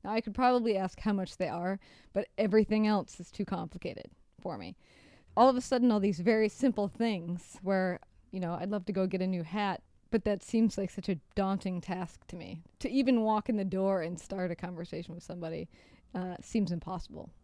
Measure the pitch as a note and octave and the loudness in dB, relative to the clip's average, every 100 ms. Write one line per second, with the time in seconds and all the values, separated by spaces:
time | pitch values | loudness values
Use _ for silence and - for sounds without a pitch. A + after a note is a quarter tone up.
0 | F#3+ A3 A3+ G3+ B3+ B3 A3+ G3 F#3+ - | -2 -2 -2 2 4 4 2 0 -2 -4
1 | A3 G3+ F#3 - F3+ E3+ F3+ G3 - - | -2 0 -2 -4 -4 -2 -4 -4 -8 -20
2 | - G3 - - G#3 A3 G#3 G#3+ G#3+ G#3 | -6 -4 -4 -2 4 4 4 4 4 2
3 | - - F3 - G3 F3+ E3 F3+ D#3+ - | -2 -12 -16 -8 -4 -4 -6 -10 -10 -10
4 | - _ _ - G3+ D#3 F2 - _ - | -14 _ _ -12 -10 -8 -10 -14 _ -20
5 | - - _ - B3+ B3 - B3 B3 G#3+ | -20 -20 _ 6 8 6 0 4 6 6
6 | G3 E3+ F3+ A3 G#3+ - C4 G#3+ G3+ - | 2 2 4 4 4 4 2 2 -2 0
7 | A3+ G3 E3+ F3 - - F#3+ F#3+ F#3 F3 | 0 0 -4 -8 -10 -8 0 2 2 -2
8 | - - _ F#3+ F3 E3+ F#3+ G#3 F3+ F#3+ | -10 -20 _ -6 -4 -4 -4 -4 -4 -2
9 | F#3+ F#3 F#3 F3+ D#3+ G#3 G3+ F3+ - - | 0 0 -2 -2 -4 -2 -2 -2 -8 -20
10 | _ A3+ G#3+ G3+ - A3+ A3+ - F#3+ - | _ 0 0 -2 0 2 2 2 -6 -6
11 | - F3 _ - F#3+ F#3+ F#3+ F3+ F3 F3+ | -4 -4 _ -2 0 0 -2 -6 -6 -6
12 | F3+ - - F3+ - D#3+ - _ A#3+ C4 | -8 -12 -16 -14 -12 -14 -16 _ -2 2
13 | C4 A#3+ G#3+ G#3+ - G#3+ F#3+ F#3 F#3+ F#3+ | 4 4 4 0 0 -2 -2 0 2 0
14 | E3 F3+ - G3 F3+ E3+ F3+ E3+ E3+ - | -2 -6 -8 -6 -4 -4 -8 -10 -10 -10
15 | E3 E3+ - F3+ E3 E3 E3 - - - | -10 -14 -12 -10 -8 -8 -10 -16 -20 -20
16 | _ F3+ F#3 F3 - A3+ F3+ E3+ - F#3 | _ -8 -8 -10 -4 -2 0 -2 -6 -10
17 | - - - - | -10 -14 -16 -18